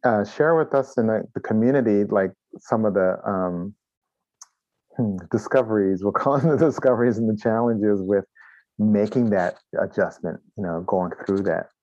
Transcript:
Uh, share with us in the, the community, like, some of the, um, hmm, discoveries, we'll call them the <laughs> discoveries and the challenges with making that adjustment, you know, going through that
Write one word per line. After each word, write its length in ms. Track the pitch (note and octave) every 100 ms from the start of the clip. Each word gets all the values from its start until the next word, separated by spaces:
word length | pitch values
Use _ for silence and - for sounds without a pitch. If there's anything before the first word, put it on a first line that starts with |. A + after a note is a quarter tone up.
| B2+
Uh, 180 | A2
share 320 | G2+ - D3+ E3
with 180 | D#3
us 240 | C#3 C3 -
in 100 | A2+
the, 200 | A2 -
the 80 | -
community, 640 | - A2 A#2 C#3 A#2+ G#2 G#2
like, 260 | A2 F#2+ - _ -
some 280 | - A2+ A2
of 80 |
the, 240 | G2 F#2 - -
um, 460 | G2 F2+ F2 F#2 G#2+ _ _ _ _ _ _ - _ _ _ _ -
hmm, 220 | A2+ F#2+ F2
discoveries, 720 | A2+ - C3 A2+ A2 G2 F#2
we'll 120 | G2+
call 260 | - C#3 C#3
them 120 | D#3+
the 140 | C#3+ D#3+
<laughs> 60 |
discoveries 460 | B2+ C3 A#2 A#2+ A2
and 120 | A2+
the 60 | G#2+
challenges 680 | A#2 A2 A#2+ A2+ G#2 G2+
with 220 | F#2 G2+ - _ - - _ -
making 520 | G#2+ G#2 G#2 B2+ A#2
that 240 | G2+ F2 - _ -
adjustment, 640 | F#2+ - F2+ - F2 - _ -
you 60 |
know, 200 | F#2 E2 F2+
going 240 | F#2+ F2+ - -
through 160 | G2
that 240 | F#2+ E2 E2 _